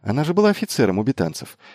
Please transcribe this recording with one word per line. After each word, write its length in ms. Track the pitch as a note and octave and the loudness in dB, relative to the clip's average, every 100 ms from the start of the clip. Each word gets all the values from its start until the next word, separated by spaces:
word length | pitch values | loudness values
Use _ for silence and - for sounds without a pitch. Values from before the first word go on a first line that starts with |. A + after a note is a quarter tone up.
она 220 | G2+ B2 | -2 0
же 100 | D3+ | 0
была 160 | F3 G#3 | 2 2
офицером 500 | G#3 A3 - G#2+ F#2+ | 2 -2 2 2 2
у 40 | |
бетанцев, 540 | A2 - E2 D#2 - - - | 0 0 -2 -4 -14 -18 -20